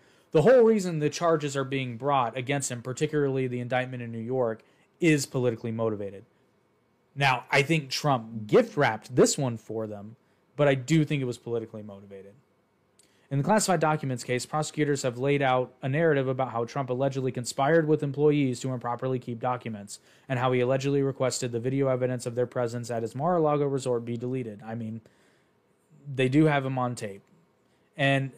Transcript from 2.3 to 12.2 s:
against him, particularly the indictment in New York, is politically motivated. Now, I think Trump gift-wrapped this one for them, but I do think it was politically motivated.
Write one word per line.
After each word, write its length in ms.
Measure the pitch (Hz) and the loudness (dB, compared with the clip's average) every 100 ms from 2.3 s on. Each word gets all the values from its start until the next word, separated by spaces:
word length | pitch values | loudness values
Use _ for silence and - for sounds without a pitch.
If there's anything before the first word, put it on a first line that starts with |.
against 340 | 131 123 139 - | -2 -2 -2 -4
him, 120 | 120 | -6
particularly 680 | 127 123 151 151 139 135 127 | -8 -4 -2 0 0 0 -2
the 140 | 123 | -4
indictment 420 | 123 127 127 123 | -2 -2 -2 -8
in 80 | 117 | -10
New 80 | 113 | -8
York, 420 | 113 131 117 107 _ _ _ _ | -4 0 0 -2 _ _ _ _
is 260 | 175 147 | 2 2
politically 460 | 135 135 123 113 117 | 0 -2 -2 -2 -6
motivated. 540 | 113 113 104 101 98 - _ _ _ _ _ _ _ _ | -2 -2 -2 -8 -12 -20 _ _ _ _ _ _ _ _
Now, 300 | 139 139 123 - | 0 0 0 0
I 120 | 143 | 0
think 280 | 139 160 131 | 2 0 -2
Trump 560 | - 151 127 113 113 | -2 0 0 -2 -10
gift-wrapped 720 | 104 226 - 147 131 107 - | 2 4 4 2 0 0 -2
this 220 | 127 - - | 2 4 2
one 180 | 131 | -4
for 320 | 113 - 110 107 | -4 -8 -8 -8
them, 300 | 104 104 117 _ _ _ | -10 -14 -20 _ _ _
but 120 | - 143 | 2 2
I 80 | |
do 300 | 139 120 160 | 2 4 2
think 160 | 147 147 | 4 0
it 40 | |
was 120 | 127 117 | -4 -6
politically 440 | 117 117 110 107 | -6 -6 -6 -12
motivated. 520 | 104 98 101 98 | -16 -18 -18 -20